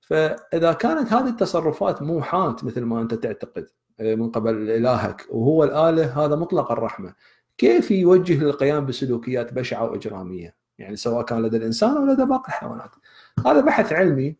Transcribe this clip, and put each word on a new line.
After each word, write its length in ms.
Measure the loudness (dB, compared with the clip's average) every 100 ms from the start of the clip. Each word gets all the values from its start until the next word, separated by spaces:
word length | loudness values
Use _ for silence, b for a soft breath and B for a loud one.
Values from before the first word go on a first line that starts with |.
فإذا 720 | _ 0 0 -2 -4 0 0
كانت 400 | 2 0 0 2
هذه 160 | 2 0
التصرفات 720 | 0 0 0 0 0 -2 -2
موحاة 540 | -4 -4 -2 -2 -2 -4
مثل 180 | -6 -6
ما 200 | -4 -4
أنت 120 | -2
تعتقد، 540 | -4 -6 -8 -10 -12 -14 _ _ _
آه، 160 | -2 0
من 140 | 0
قبل 400 | -2 -2 -2 0
إلهك 560 | 0 2 2 -2 -6 -8
وهو 340 | 0 2 4
الآلة 640 | 2 4 2 4 0 0 0
هذا 100 | 0
مطلق 360 | -2 -2 -2
الرحمة، 420 | -2 -4 -8 -14 -16 b b b _
كيف 340 | 4 4 4
يوجه 520 | 2 6 6 6 2
للقيام 420 | 2 2 2 2 -2
بسلوكيات 680 | -4 -2 -4 -2 -4 -4
بشعة 380 | -6 -6 -4 -4
وإجرامية؟ 640 | -4 -8 -10 -10 -12 -14 _ _ _
يعني 180 | -14 -6
سواء 300 | -4 -2 -2
كان 160 | -2
لدى 160 | 0 0
الإنسان 400 | -2 0 2 2
أو 80 | 2
لدى 200 | 2 2
باقي 220 | 0 -4
الحيوانات. 440 | -8 -8 -12 -16 _ b b b b 2
هذا 160 | 4
بحث 320 | 4 2 0
علمي. 420 | 2 2 2 -2 -6